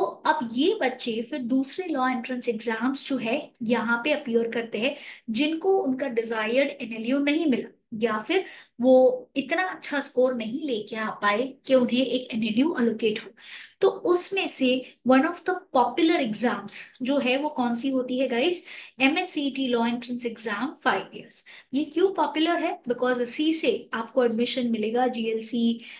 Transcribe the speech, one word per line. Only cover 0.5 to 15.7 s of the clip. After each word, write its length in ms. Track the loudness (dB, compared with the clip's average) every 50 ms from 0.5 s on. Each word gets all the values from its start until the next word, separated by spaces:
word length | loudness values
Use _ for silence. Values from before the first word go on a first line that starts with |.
| -2
ये 240 | 0 2 2 2 0
बच्चे 400 | 0 -2 -2 -2 -4 -4 -4 -4
फिर 180 | -6 -6 -6 -6
दूसरे 480 | -4 -2 0 0 0 -2 -6 -8 -6
लॉ 200 | -4 -2 -2 0 -2
एंट्रेंस 400 | -2 -4 -4 -6 -6 -6 -4 -4
एग्जाम्स 600 | -4 -4 -4 -4 -4 -2 -2 -2 -2 -2 -2 -2
जो 80 | -2
है 340 | -2 -2 -2 -2 -4 -4 -8 _ -6 -2
यहाँ 380 | 0 0 0 0 0 -2 0 0
पे 80 | 0
अपीयर 360 | -2 -2 -2 0 0 0 0
करते 300 | 0 -2 -4 -6 -6 -6
हैं, 180 | -4 -4 -4 -4 -6 -12 -18 -18 -14 -8 -4
जिनको 480 | 0 0 0 0 0 0 2 2 2
उनका 300 | 2 2 0 -2 -2 -2
डिजायर्ड 640 | -2 -2 -2 -2 -2 -2 -2 -2 0 2 2 2 0 -2 -8
एनएलयू 380 | -10 -10 -8 -6 -2 0 0 2
नहीं 260 | 2 2 2 2 2
मिला 300 | 2 2 0 -2 -6 -12 _ _ -12 -6
या 240 | -2 0 0 0 0
फिर 260 | -2 0 0 0 0 -2 -12 -20 -20 _ _ 2
वो 480 | 6 8 8 10 8 8 4 2 -4 -6 -4
इतना 280 | -4 -2 -2 0 -2 -2
अच्छा 360 | -2 -4 -6 -6 -2 -2 -2
स्कोर 340 | -2 -2 0 2 2 2 2
नहीं 340 | -2 -6 -6 -6 -6 -4
लेके 280 | -2 -4 -4 -4 -6 -8
आ 140 | -6 -6 -6
पाए 440 | -4 -2 0 2 2 2 0 -2 -6 -8 0
कि 100 | 4 4
उन्हें 300 | 4 6 4 2 2 0
एक 280 | 2 0 -4 -4 -4 -4
एनएलयू 360 | -2 -2 0 2 2 2 2
अलोकेट 500 | 2 2 2 2 2 2 0 0 0 -2
हो। 100 | -8 -14 -18 -20 -20 -18 -16 -16 -18 -12 _ 2
तो 60 | 2
उसमें 600 | 2 2 2 2 2 2 2 2 0 -2 -2 -2
से 220 | -2 -2 0 2 2 2 0 -2 -8 -12 _ 2
one 160 | 4 6 6 6
of 140 | 2 -2
the 180 | -4 -4 -4 -4 -4 -4 _